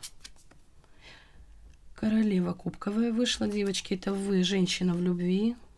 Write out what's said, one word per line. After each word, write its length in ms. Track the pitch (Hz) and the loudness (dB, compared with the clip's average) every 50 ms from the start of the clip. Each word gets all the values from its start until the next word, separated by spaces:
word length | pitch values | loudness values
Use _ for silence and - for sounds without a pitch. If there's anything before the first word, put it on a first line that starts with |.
| - - - - - - - - - - - - - - - - - - - - - - - - - - - - - - - - - - - - - - - | -12 -14 -16 -16 -20 -20 -20 -20 -20 -20 -20 -20 -20 -20 -20 -20 -20 -20 -20 -20 -20 -20 -20 -20 -20 -20 -20 -20 -20 -20 -20 -20 -20 -20 -20 -20 -20 -18 -8
Королева 580 | - - 220 214 220 220 214 196 185 180 175 180 | -2 0 2 4 4 4 4 4 2 2 0 -2
кубковая 580 | - - 170 - - - 202 208 220 233 240 | -4 -6 -8 -8 -6 -4 -2 0 0 0 0
вышла. 380 | 220 226 247 233 - - 226 214 | 2 0 0 0 0 0 -2 -2
Девочки, 460 | 208 208 202 196 190 - - - 196 | 0 0 0 0 -2 -2 -4 -4 -4
это 180 | 190 - 196 196 | -4 -2 -2 -2
вы, 320 | 196 196 202 196 185 180 | -2 0 2 2 4 4
женщина 480 | 175 196 190 180 180 - - 180 180 175 | 4 4 2 2 2 2 0 0 0 2
в 80 | 175 | 2
любви. 560 | 180 180 180 175 175 180 185 196 214 233 240 - - - - | 2 0 0 0 2 2 2 2 2 2 0 -2 -8 -20 -20